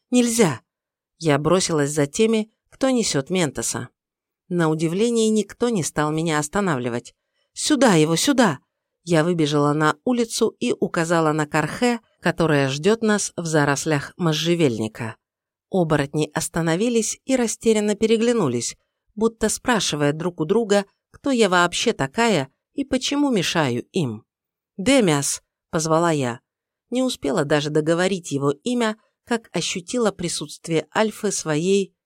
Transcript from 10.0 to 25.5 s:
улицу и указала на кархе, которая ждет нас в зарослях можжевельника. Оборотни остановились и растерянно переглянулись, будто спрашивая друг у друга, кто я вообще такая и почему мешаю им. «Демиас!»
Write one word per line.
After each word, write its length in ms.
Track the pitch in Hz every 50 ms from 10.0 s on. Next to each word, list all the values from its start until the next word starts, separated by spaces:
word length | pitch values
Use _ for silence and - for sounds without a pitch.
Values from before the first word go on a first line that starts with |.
| _
улицу 520 | 240 254 233 240 226 - - 226 214 - _
и 140 | - 240 -
указала 580 | - - 175 - 180 165 156 180 165 160 156
на 160 | 151 156 151 147
кархе, 540 | - 156 151 151 - - 247 247 240 226 - _ _ _
которая 480 | - 180 160 - 170 156 151 143 139 135
ждет 320 | 135 147 151 196 220 226
нас 320 | 226 214 208 202 - - -
в 100 | - 170
зарослях 680 | 165 156 156 143 143 139 131 - 160 156 143 - - - -
можжевельника. 960 | 175 165 156 151 156 165 175 170 170 139 117 107 110 107 - - 120 110 113 - _ _ _ _ _ _ _ _ _ _
Оборотни 600 | - 190 175 156 156 147 143 - - 156 151 - -
остановились 840 | 175 156 - - 170 165 170 160 175 214 247 240 226 220 - - - _
и 100 | - 262
растерянно 600 | 247 240 214 - - - 226 220 214 208 208 208
переглянулись, 840 | 202 220 220 226 226 226 240 247 233 185 135 120 120 117 - - - _ _ _ _ _ _ _
будто 340 | 214 220 226 220 _ - 214
спрашивая 640 | - - - - 247 202 175 - - 147 147 143 147
друг 260 | 156 165 180 175 -
у 60 | 156
друга, 400 | 156 196 226 240 196 202 202 202 - _ _ _ _
кто 200 | - - - 277
я 180 | 269 233 226 185
вообще 440 | 180 180 175 175 175 - - 240 208
такая 560 | - 139 135 - - 233 233 208 156 135 - _ _ _ _ _ -
и 80 | 277
почему 460 | - - 254 - - 302 285 285 285
мешаю 520 | 247 202 160 - - 175 151 131 120 120 - -
им. 320 | - 190 160 123 110 107 - _ _ _ _ _ _ _ _ _ _ -
«Демиас!» 640 | 190 220 277 277 214 175 151 143 139 - - - - _